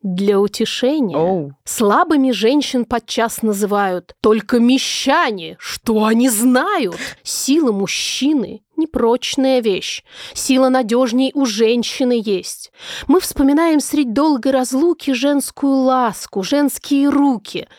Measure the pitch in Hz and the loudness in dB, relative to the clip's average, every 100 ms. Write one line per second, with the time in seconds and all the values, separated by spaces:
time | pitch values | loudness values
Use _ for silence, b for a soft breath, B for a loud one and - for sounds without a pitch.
0 | 202 180 202 202 202 - 220 - 247 311 | -4 -2 0 2 2 0 -4 0 0 0
1 | 233 143 165 185 143 139 - - 208 220 | -2 0 0 0 -4 -12 -12 -2 2 2
2 | 349 311 262 220 220 294 269 254 233 240 | 2 2 2 2 2 2 0 -4 -2 -4
3 | - - 226 - 220 202 202 202 202 180 | -4 -2 -2 -2 -2 0 0 0 0 -2
4 | 170 - 233 220 202 247 233 262 - - | -8 -2 2 2 2 2 4 2 0 -4
5 | - 294 320 208 160 180 - - - 214 | 0 2 0 -4 -10 -14 -14 -10 -2 0
6 | 214 226 254 214 247 247 330 403 214 170 | 2 2 2 2 2 4 2 0 -2 -6
7 | B B - - - 294 285 202 202 - | B B -10 -8 0 2 2 0 -2 -4
8 | - - 269 302 208 - _ - 320 247 | -6 -2 0 0 -2 -10 _ -6 -4 0
9 | 233 247 - - 262 254 220 180 - - | 0 0 -2 -2 2 2 0 -2 -4 -12
10 | B B B - - 254 262 254 233 233 | B B B -10 0 2 4 2 2 0
11 | 254 240 269 285 269 208 226 240 226 - | 2 0 0 0 -2 0 2 2 -2 -2
12 | 254 240 214 190 180 - - B B B | 0 0 0 -4 -4 -16 -18 B B B
13 | B 349 - - 269 285 330 311 - 294 | B 2 2 0 2 4 2 2 0 -2
14 | 262 220 311 277 269 269 254 262 339 330 | 0 2 2 2 0 0 0 0 0 0
15 | - 254 277 285 - - 277 269 262 262 | -2 -2 0 0 -2 -4 0 2 2 2
16 | 247 185 - - 185 285 285 - - 277 | 0 -4 -10 -8 -2 0 0 -2 -2 0
17 | 285 285 285 240 - - - | 2 2 2 0 -6 -12 -14